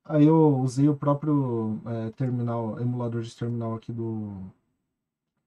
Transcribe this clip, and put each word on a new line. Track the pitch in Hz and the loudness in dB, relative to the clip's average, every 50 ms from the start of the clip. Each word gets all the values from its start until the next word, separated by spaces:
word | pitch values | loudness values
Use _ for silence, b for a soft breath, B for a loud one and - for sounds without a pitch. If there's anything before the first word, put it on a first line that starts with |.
| _ | _
Aí | - 156 151 147 | 0 4 6 6
eu | 156 160 160 156 151 139 131 | 8 8 8 6 6 4 4
usei | 131 131 120 131 143 151 | 2 0 2 2 2 2
o | 143 | 2
próprio, | 143 147 143 143 143 151 156 147 143 135 123 117 113 110 110 107 110 - | 2 0 0 0 0 0 0 0 2 0 0 -2 -2 -2 -4 -4 -6 -6
é, | 117 117 113 113 113 | -6 -6 -6 -6 -6
terminal, | - - 135 123 123 120 117 117 120 117 117 110 104 - | -6 -4 -4 -2 -2 -2 -2 -2 -2 -4 -4 -4 -6 -4
emulador | 120 123 123 123 120 120 113 117 | -4 -4 -2 -4 -4 -4 -4 -6
de | 113 113 - | -6 -8 -8
terminal | - 120 117 120 117 113 113 113 | -8 -6 -6 -4 -4 -4 -6 -6
aqui | 113 - - | -8 -8 -10
do | 117 113 113 113 113 110 107 104 101 95 95 95 - _ _ _ _ _ _ _ _ _ _ _ _ _ _ _ _ _ _ | -10 -8 -6 -6 -6 -6 -8 -8 -10 -12 -14 -16 -18 _ _ _ _ _ _ _ _ _ _ _ _ _ _ _ _ _ _